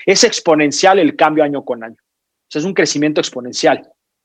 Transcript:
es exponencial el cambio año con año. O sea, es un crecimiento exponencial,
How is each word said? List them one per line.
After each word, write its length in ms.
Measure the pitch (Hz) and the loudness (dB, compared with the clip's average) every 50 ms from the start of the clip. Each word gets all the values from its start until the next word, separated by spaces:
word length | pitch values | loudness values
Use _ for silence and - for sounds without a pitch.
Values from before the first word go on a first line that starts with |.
| - | 0
es 180 | 180 196 190 240 | 0 2 2 2
exponencial 760 | 214 - - - 175 156 151 151 143 135 - - 190 196 202 | 0 0 0 0 2 2 2 2 0 0 2 2 4 4 4
el 160 | 165 139 - | 2 0 2
cambio 280 | - 160 156 156 156 151 | 2 0 2 2 2 0
año 220 | 147 143 135 131 | 0 -2 -6 -8
con 180 | - 123 117 113 | -8 -10 -10 -12
año. 140 | 117 113 _ | -18 -18 _
O 500 | _ _ _ _ _ _ _ _ _ - | _ _ _ _ _ _ _ _ _ -10
sea, 80 | - 151 | -6 -6
es 60 | 156 | -6
un 80 | 196 190 | -4 -2
crecimiento 460 | 190 165 147 - 143 147 151 147 170 | 0 -2 0 0 -2 -2 0 0 -2
exponencial, 720 | - - - 127 123 123 113 - - 151 131 - - _ _ _ _ _ _ _ | -4 -4 -6 -12 -12 -10 -6 -2 0 0 0 -2 -6 _ _ _ _ _ _ _